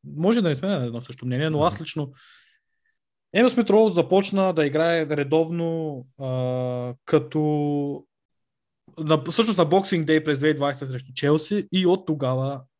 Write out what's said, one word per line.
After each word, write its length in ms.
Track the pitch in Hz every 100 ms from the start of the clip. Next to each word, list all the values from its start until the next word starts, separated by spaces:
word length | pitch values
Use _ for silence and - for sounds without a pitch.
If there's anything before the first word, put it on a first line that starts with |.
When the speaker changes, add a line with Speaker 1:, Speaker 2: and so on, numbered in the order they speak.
| 143 143
Speaker 1:
може 260 | 180 233
да 60 | 175
не 60 |
сме 140 | 135 185
на 160 | 180 123
едно 140 | 117
също 260 | 123 131 127
мнение, 240 | 123 156
но 140 | 151
аз 100 | 151
Speaker 2:
Мгм. 80 | 104
Speaker 1:
лично... 300 | 160 156 139 - - _ _ _ _ _ _ _ _ _ _
Емил 180 | 190 247
Смит 200 | 247 208
Роу 180 | 208 220
започна 680 | 175 139 190 196 196 190
да 120 | 160 147
играе 400 | 147 165 170 151
редовно, 1000 | 147 139 160 165 170 165 165 156 135 131 -
а, 760 | 135 127 127 127 127 123 123 123
като... 1000 | - 160 - 156 151 147 147 143 143 139 _ _ _ _ _ _ _ _ _ -
На, 240 | 156 156 127
всъщност 280 | - 226 185
на 80 | 156
Boxing 380 | 190 196 175
Day 200 | 156 156
през 140 | 156 139
две 80 | 151
хиляди 100 | 143
двадесета 360 | 143 135 135
срещу 200 | 127 -
Челси 560 | - 147 151 151 208 -
и 140 | 185 180
от 200 | 190 190
тогава 560 | 151 131 131 135 139 131